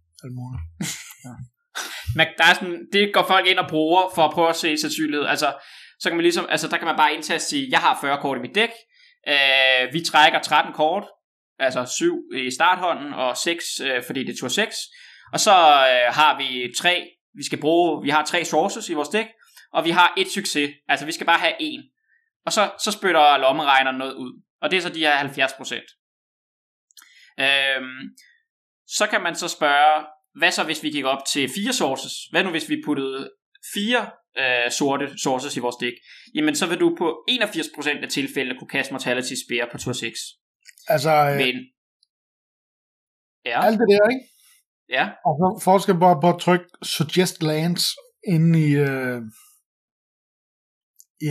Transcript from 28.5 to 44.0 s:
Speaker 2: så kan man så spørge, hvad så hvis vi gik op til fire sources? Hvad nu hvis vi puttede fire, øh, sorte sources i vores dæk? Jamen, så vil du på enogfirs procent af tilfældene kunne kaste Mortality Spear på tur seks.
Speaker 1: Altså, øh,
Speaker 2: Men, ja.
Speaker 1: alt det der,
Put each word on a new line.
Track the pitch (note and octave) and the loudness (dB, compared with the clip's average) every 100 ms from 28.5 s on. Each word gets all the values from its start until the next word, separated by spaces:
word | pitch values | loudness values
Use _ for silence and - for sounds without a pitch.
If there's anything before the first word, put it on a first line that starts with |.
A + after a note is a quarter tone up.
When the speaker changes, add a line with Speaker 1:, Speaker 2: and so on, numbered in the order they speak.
| _ _ _ - | _ _ _ -10
Speaker 2:
så | - G#3 | -4 -2
kan | A3+ | -2
man | F3+ D#3+ | -4 -6
så | F3 | -8
spørge, | - D3 C#3+ D3+ D#3 - - _ C#3 | -2 2 6 6 4 -2 -20 _ 0
hvad | E3+ | 0
så | F3+ | 2
hvis | D#3+ D#3 | -2 -2
vi | D3+ | -4
gik | D3 C3 | -2 -2
op | C#3 - | -2 -2
til | D3 B2+ G3+ | -2 -2 -2
fire | A3 | -4
sources? | - D3+ C3 - - - | 0 -2 -2 -8 -14 -4
Hvad | E3 | -2
nu | F#3 | 0
hvis | E3 C#3+ | -2 -4
vi | D3+ D3 | -6 -4
puttede | C#3 C3+ C3+ C3+ _ _ _ - | -4 -4 -8 -12 _ _ _ -10
fire, | G3+ G#3 B3 G#3 - _ - | -6 -2 -2 -2 -12 _ -4
øh, | C3 B2 A#2+ | 0 0 0
sorte | - C#3+ C#3 C#3+ - | 0 -2 -2 -4 -6
sources | C#3+ B2+ C#3 C#3 | -4 -2 -4 -6
i | |
vores | A#2+ B2 | -6 -4
dæk? | B2 - _ - - D3 | -6 -8 _ -20 -12 -2
Jamen, | D#3 D3 | -2 0
så | F3+ | -2
vil | E3+ | 2
du | E3+ E3+ | 0 2
på | E3 D#3+ - | -2 -4 -4
enogfirs | B3 G#3 D#3+ D3+ - | -2 -2 -4 -8 -6
procent | D3 C#3 | -4 -4
af | C3+ | -4
tilfældene | - C3+ C#3+ B2+ B2+ | -4 -4 -4 -6 -6
kunne | - | -8
kaste | C#3 C3 | -6 -4
Mortality | C3 C3+ B2 B2+ B2+ - | -6 -4 -4 -4 -8 -6
Spear | A#2+ A#2 | -4 -4
på | - | -6
tur | - | -8
seks. | A#2+ A#2 - - - _ _ - - - | -6 -8 -10 -16 -18 _ _ -20 -14 -2
Speaker 1:
Altså, | D#3 D3+ D3+ D3 | 0 2 4 4
øh, | C#3 | 2
Speaker 2:
Men, | B2+ B2+ C3 _ _ _ _ _ _ _ _ _ _ _ _ _ _ _ _ _ B2 | 0 -2 -10 _ _ _ _ _ _ _ _ _ _ _ _ _ _ _ _ _ -6
ja. | A#2+ F3+ | 0 2
Speaker 1:
alt | A3 | 4
det | G#3 | 4
der, | G3+ | 6